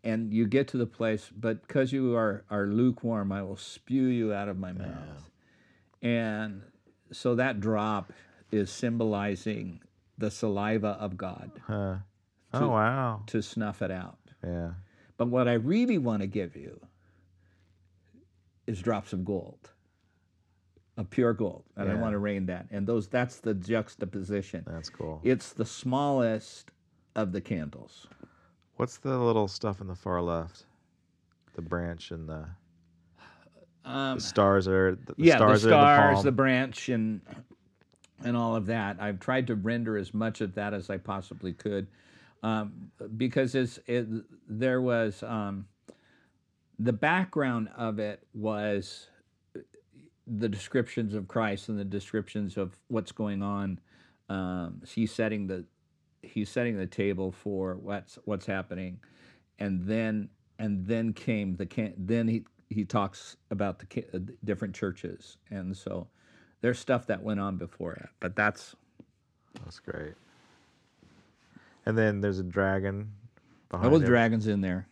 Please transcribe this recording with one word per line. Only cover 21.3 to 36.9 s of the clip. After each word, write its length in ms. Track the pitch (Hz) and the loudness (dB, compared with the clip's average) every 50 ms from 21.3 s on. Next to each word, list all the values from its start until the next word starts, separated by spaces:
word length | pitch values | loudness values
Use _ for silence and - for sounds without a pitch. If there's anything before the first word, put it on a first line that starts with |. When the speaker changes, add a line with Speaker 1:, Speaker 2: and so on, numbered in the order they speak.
| 113 | 4
Speaker 1:
gold. 300 | 98 113 95 - - - _ _ | 2 -2 -4 -4 -8 -18 _ _
And 140 | 101 101 98 | -4 -2 -2
I 40 | 104 | 0
Speaker 2:
Yeah. 60 | 110 | 0
Speaker 1:
wanna 180 | 113 110 104 101 | 0 0 0 0
rain 280 | 101 104 101 98 95 | -2 -2 -2 -2 -2
that. 220 | 92 90 87 - - | -4 -4 -6 -8 -8
And 160 | 107 101 98 | -6 -4 -2
those, 220 | 101 120 113 101 95 | 0 0 0 -2 0
that's 320 | - 123 123 123 - - | 0 0 0 0 -4 -6
the 140 | - 113 107 | -4 -2 -2
juxtaposition. 1080 | 95 87 98 117 113 104 - - - - 92 95 101 95 92 104 101 92 - - 85 - | -2 0 0 0 0 0 -4 -8 -10 -10 -6 -6 -8 -4 -2 -2 -4 -4 -4 -8 -10 -8
Speaker 2:
That's 240 | 85 85 82 80 - | -8 -10 -10 -10 -12
cool. 300 | - - 76 78 78 78 85 | -10 -8 -8 -8 -8 -2 2
Speaker 1:
It's 280 | 120 131 107 - - | 2 2 2 0 -12
the 120 | - - 113 | -6 -6 -6
smallest 1080 | - - - - 131 127 135 143 143 139 131 120 117 113 131 - - - - - - _ _ _ _ _ _ _ _ _ | -6 -6 -8 -4 -2 -2 0 0 2 2 2 2 2 0 -2 -6 -10 -20 -20 -20 -20 _ _ _ _ _ _ _ _ _
of 160 | 113 110 95 | -2 -2 0
the 80 | 90 101 | -2 -4
candles. 680 | 90 - 104 85 76 71 - 64 55 - - - - - - _ - - _ _ _ _ _ _ _ _ _ | -4 -4 -4 -4 -4 -6 -10 -14 -18 -20 -20 -20 -20 -20 -20 _ -20 -20 _ _ _ _ _ _ _ _ _
Speaker 2:
What's 220 | - 117 127 - - | -2 -2 -2 -2 -8
the 200 | - 135 135 127 | -4 -2 0 4
little 300 | 123 117 113 110 104 95 | 4 4 6 4 4 2
stuff 320 | - - - 110 98 95 | 0 -2 -2 -2 -2 -4
in 80 | 101 92 | -8 -10
the 80 | 90 | -10
far 260 | 87 - 95 90 87 | -8 -4 -2 0 0
left? 440 | 87 87 85 82 82 85 - - - _ _ _ _ _ _ _ _ _ _ _ _ _ _ _ _ _ _ | 2 0 0 -2 -4 -6 -12 -18 -20 _ _ _ _ _ _ _ _ _ _ _ _ _ _ _ _ _ _
The 80 | - | -12
branch 500 | 85 80 87 87 87 85 85 82 - - | -6 -4 -4 -2 -2 -4 -6 -10 -12 -12
and 160 | 85 82 80 78 | -10 -10 -10 -10
the, 220 | 80 78 78 82 90 - _ _ _ _ _ _ _ _ _ _ _ _ - - - - - - _ - - _ _ _ _ | -10 -10 -10 -12 -16 -18 _ _ _ _ _ _ _ _ _ _ _ _ -20 -20 -20 -20 -20 -20 _ -20 -20 _ _ _ _
Speaker 1:
Um, 340 | - - 135 135 135 131 123 | -8 -6 -4 -2 -2 -2 -4
Speaker 2:
the 40 | |
stars 460 | - - - - 101 98 98 98 92 95 | -4 0 4 6 8 8 8 6 6 4
are, 260 | 95 95 95 95 92 | 4 6 6 4 2
the, 180 | - - - - | 0 -6 -14 -2
the 100 | - 156 | 8 10
Speaker 1:
yeah, 120 | 165 151 | 10 10
Speaker 2:
stars 260 | 117 110 107 107 107 | 12 10 10 10 10
Speaker 1:
the 80 | 104 113 | 10 10
Speaker 2:
are 20 | |
in 80 | - 147 | 10 12
the 140 | 143 143 143 | 12 12 12
Speaker 1:
stars, 200 | 143 143 143 139 | 10 10 8 8
Speaker 2:
palm. 80 | - 147 | 6 6
Speaker 1:
the 60 | 143 | 4
branch, 560 | 127 117 135 135 131 127 135 131 117 - - - | 4 4 4 4 4 4 2 0 -4 -8 -4 0